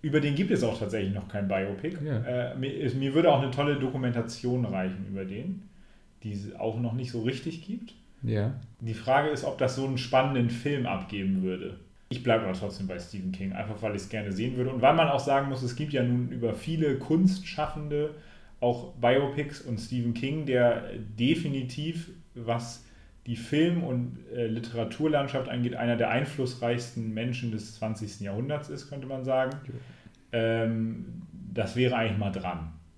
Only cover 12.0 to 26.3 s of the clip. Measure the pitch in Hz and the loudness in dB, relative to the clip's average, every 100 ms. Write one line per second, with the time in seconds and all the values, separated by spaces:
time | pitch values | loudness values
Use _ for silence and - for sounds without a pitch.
12 | - 120 123 113 95 92 101 - 95 87 | -8 -4 2 4 2 -2 -4 -4 -6 -6
13 | - 101 92 92 95 95 104 104 107 101 | -8 -6 -4 -4 -4 -4 -6 -4 -2 -2
14 | - 110 101 95 120 123 123 123 131 165 | -4 -4 -4 -2 0 0 0 6 6 8
15 | 151 139 127 139 139 127 123 - 147 139 | 6 4 4 2 2 -2 -4 -4 -2 2
16 | 123 123 120 120 117 98 156 160 151 127 | 2 2 0 0 -2 -2 -4 0 2 0
17 | - 160 185 - - - 151 151 147 147 | 2 6 6 4 -4 -2 -2 -2 -2 -2
18 | 151 - - - - - 123 123 - - | -2 -4 -18 -20 -20 0 0 0 -6 2
19 | 120 135 139 147 147 - - 110 - 123 | 4 6 4 -2 -4 -8 -6 -6 -2 -2
20 | 120 117 135 156 139 123 120 - - 104 | 0 0 -2 -2 2 6 6 4 -2 -10
21 | 107 107 123 170 151 135 123 147 156 165 | -10 0 2 4 0 -2 -4 -6 -6 -6
22 | 165 - - 123 113 117 - - - - | -10 -16 -18 -8 -2 -2 -2 -12 -18 -20
23 | - - - 117 - 147 170 170 170 123 | -20 -16 -6 -6 0 4 4 4 0 -2
24 | 123 123 - 120 117 113 113 117 113 - | -2 -8 -8 -2 0 -2 -2 -4 -4 0
25 | 156 151 135 135 127 123 120 123 120 117 | 2 4 2 -2 -2 -2 -2 0 0 2
26 | 117 120 143 | 2 2 0